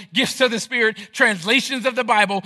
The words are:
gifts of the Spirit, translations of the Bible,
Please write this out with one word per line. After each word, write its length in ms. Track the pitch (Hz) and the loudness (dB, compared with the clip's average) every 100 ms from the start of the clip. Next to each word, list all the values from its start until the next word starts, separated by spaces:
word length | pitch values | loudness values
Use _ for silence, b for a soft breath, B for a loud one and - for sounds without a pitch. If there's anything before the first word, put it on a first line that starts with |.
| 196 | -6
gifts 260 | 190 254 - | -2 -2 2
of 120 | 254 | 0
the 80 | 233 | 0
Spirit, 380 | - 247 220 214 202 | -4 0 0 -2 -12
translations 760 | - 254 196 170 254 - 269 233 | 0 2 2 0 0 0 -2 -2
of 80 | 247 | -2
the 80 | |
Bible, 400 | 240 220 202 196 | 0 2 2 0